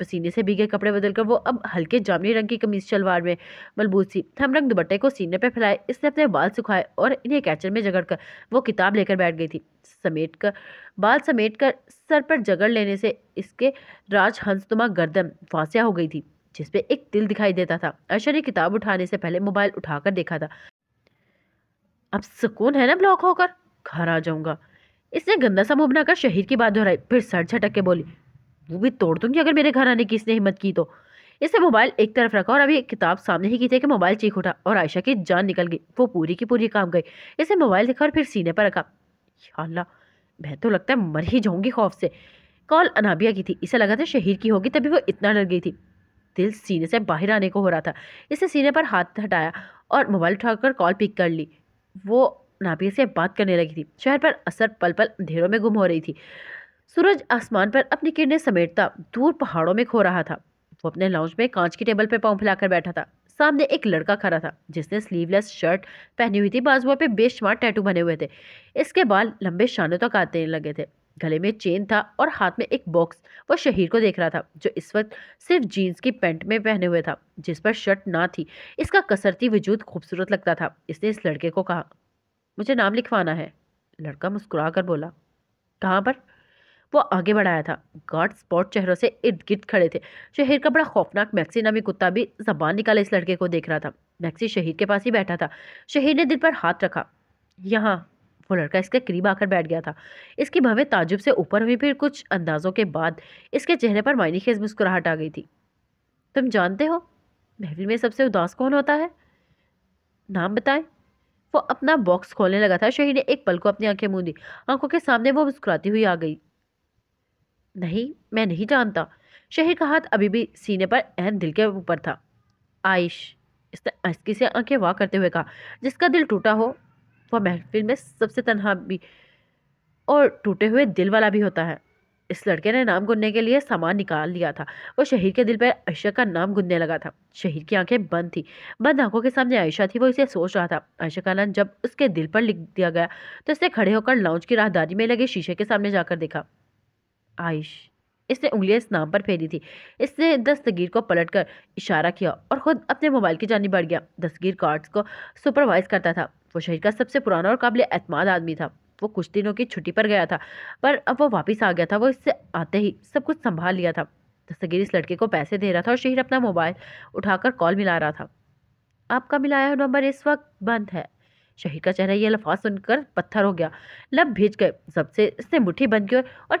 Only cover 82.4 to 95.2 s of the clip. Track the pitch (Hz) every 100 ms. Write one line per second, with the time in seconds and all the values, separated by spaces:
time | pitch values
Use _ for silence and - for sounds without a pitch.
82.4 | _ - 214 254 202 226 220 214 165 165
83.4 | - - _ _ _ - 151 143 185 202
84.4 | 208 165 160 190 180 151 160 - _ _
85.4 | _ _ _ _ - 190 220 - _ _
86.4 | _ _ _ _ _ 294 - 185 180 214
87.4 | 190 160 147 151 _ 156 - 160 190 -
88.4 | - 175 185 214 185 175 233 - 240 175
89.4 | - 202 - 202 165 - - - - -
90.4 | 269 277 302 311 311 208 165 196 208 196
91.4 | - 226 220 214 214 190 185 202 214 -
92.4 | 214 151 156 202 214 208 196 190 165 175
93.4 | 180 170 - 156 151 - _ - 170 -
94.4 | 226 196 165 160 202 202 240 220